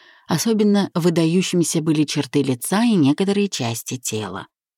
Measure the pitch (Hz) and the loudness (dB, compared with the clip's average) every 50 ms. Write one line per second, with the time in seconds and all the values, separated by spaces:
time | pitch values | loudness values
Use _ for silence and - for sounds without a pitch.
0 | - - - _ _ - 185 156 - 233 226 208 220 208 202 202 190 - - 180 | -20 -20 -20 _ _ -4 -4 -2 0 0 0 2 2 4 4 2 2 0 -2 0
1 | 160 180 170 170 165 160 165 185 175 - - 175 165 - - 170 151 165 156 151 | 0 2 2 2 2 2 2 0 0 0 0 0 0 0 0 -2 0 0 0 0
2 | 151 - - 147 135 - - 147 139 135 127 120 - - 185 202 233 240 220 185 | 0 0 -2 -4 -4 -2 -2 -2 0 0 -2 -4 -4 -2 0 0 2 2 4 4
3 | 147 131 147 - 196 190 202 202 202 196 - - 135 117 117 - - - - 123 | 4 4 2 2 0 0 0 0 0 -2 -2 -4 -6 -4 -6 -6 -8 -8 -10 -8
4 | - - 110 107 107 95 95 92 90 - _ _ _ _ _ | -8 -6 -6 -6 -6 -8 -10 -12 -14 -16 _ _ _ _ _